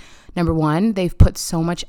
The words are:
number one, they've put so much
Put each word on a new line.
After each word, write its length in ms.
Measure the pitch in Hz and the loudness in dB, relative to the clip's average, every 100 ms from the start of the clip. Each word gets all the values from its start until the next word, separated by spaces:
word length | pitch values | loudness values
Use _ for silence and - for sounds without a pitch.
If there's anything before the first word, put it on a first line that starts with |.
| - - - 180 | -20 -20 -12 -4
number 180 | 165 | -2
one, 380 | 160 156 156 220 | 0 0 0 0
they've 240 | 196 175 - | -2 -4 4
put 200 | - 196 | 4 4
so 260 | - 170 | -6 -4
much 220 | 170 175 | -4 -6